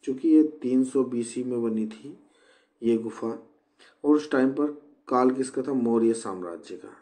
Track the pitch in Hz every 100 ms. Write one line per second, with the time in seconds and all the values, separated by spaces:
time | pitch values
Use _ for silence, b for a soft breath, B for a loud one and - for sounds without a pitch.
0 | - 131 165 156 151 - 123 131 131 139
1 | 123 120 113 127 127 120 117 110 107 -
2 | 139 175 _ b b b b _ 117 113
3 | 110 - 113 - - _ _ _ b b
4 | 147 151 147 135 131 139 147 147 - _
5 | - 127 127 131 127 - 131 135 117 117
6 | 113 113 107 92 87 82 - - - -